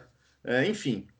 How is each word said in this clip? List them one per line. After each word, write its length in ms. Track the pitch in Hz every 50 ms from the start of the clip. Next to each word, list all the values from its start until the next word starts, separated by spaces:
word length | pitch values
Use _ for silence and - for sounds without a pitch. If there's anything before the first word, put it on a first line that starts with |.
| - _ _ _ _ _ _ _ -
é, 220 | - 120 127 143
enfim, 400 | 196 214 208 - 143 113 95 - - _